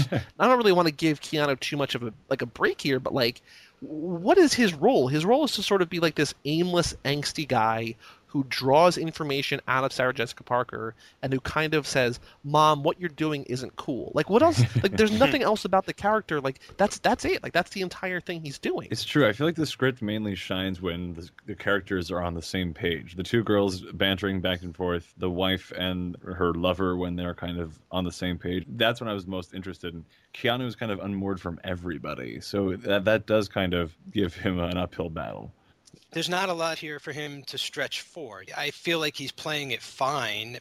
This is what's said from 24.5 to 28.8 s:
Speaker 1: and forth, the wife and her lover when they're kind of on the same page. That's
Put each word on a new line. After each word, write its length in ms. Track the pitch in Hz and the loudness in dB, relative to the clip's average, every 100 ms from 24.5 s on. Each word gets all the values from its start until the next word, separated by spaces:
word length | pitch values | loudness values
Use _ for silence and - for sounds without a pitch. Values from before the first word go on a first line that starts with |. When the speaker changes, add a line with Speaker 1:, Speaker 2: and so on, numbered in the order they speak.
| 90 | -4
Speaker 1:
and 140 | 90 80 | -6 -4
forth, 380 | 90 87 - - | -2 -2 -6 -6
the 120 | 92 | -4
wife 440 | 87 95 92 - 87 | 0 0 0 -4 -6
and 380 | 92 92 90 90 | -4 -4 -6 -8
her 300 | - 87 87 | -10 -2 0
lover 420 | 82 90 90 92 90 | 2 0 0 0 -2
when 200 | 90 87 | -2 -4
they're 180 | 87 | -6
kind 260 | 87 87 87 | -6 -8 -6
of 180 | 82 - - | -8 -10 -8
on 120 | 90 | -4
the 80 | 90 | -4
same 260 | - 90 85 | -4 -4 -4
page. 280 | 85 92 87 | -4 -6 -6
That's 340 | 113 | 0